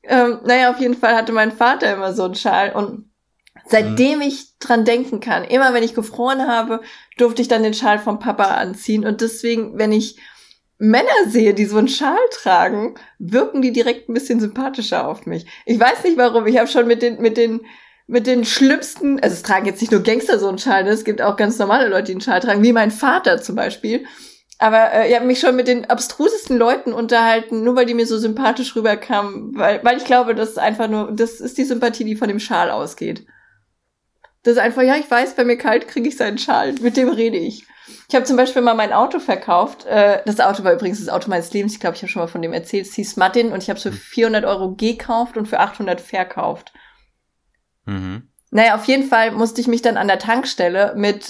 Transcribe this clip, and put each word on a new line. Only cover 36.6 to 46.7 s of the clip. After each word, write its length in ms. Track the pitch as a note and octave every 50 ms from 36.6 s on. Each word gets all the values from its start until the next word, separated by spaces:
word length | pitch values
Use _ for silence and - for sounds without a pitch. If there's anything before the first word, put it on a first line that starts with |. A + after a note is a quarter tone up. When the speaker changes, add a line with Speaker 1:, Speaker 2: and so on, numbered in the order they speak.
| - C3+ C#4 C4
Speaker 1:
mit 160 | A3 A#3+ A3
dem 140 | C4+ B3+ B3
rede 260 | E4 A3 A3+ A#3 G#3+
ich. 300 | F3+ E3 - - - - _ - - - - - - - _
Ich 60 | -
habe 100 | C4 -
zum 140 | - C4+ A#3+
Beispiel 240 | B3+ B3+ B3+ B3+
mal 100 | B3 A#3+ A3+
mein 200 | A3+ G#3+ G3+ -
Auto 240 | G3+ B3 - - D#4+
verkauft, 640 | - - G3+ F#3+ - - F3 F3 G3+ - - - -
äh, 380 | G3+ - G#3 G3+ G3+ G3+ - -
das 160 | G#3+ G#3+ A3
Auto 240 | - F#3+ G3+ A3+ F#3+
war 80 | F#3
übrigens 280 | F3 - - F3+ G#3 G#3 F3+
das 60 | -
Auto 160 | - F#3 - G#3
meines 240 | F#3+ E3+ E3+ -
Lebens, 220 | - G3+ G3+ G#3+ G#3
ich 60 | -
glaube, 160 | - - -
ich 60 | -
habe 80 | G3+ F#3
schon 120 | - G3
mal 40 | E3
von 140 | E3 - F3
dem 140 | E3 E3 E3
erzählt, 320 | E3 E3 - - G3 F#3+
es 80 | - -
hieß 240 | - G3+ G3+ - G3+
Martin 340 | F#3 F#3+ F#3+ A#3 A#3 A3+
und 100 | D3 D3+
ich 60 | - -
habe 80 | G3
es 60 | -
für 80 | - G3+
Speaker 2:
Hm. 80 | G3+ -
Speaker 1:
vierhundert 480 | - - - B3 A3+ A3+ A3 G#3+ G3+
Euro 260 | G3 G3+ F#3+ F#3+ F#3 F#3+
gekauft 600 | - A3 A3 A3+ A3 - - A#3 A3+ B3 A#3+ -
und 120 | A3+ G#3+ G#3+
für 120 | - -
achthundert 400 | G3 G3+ - - G#3+ F#3 F3 F3
verkauft. 720 | - - - F#3+ F3+ F#3 - - - - - - - -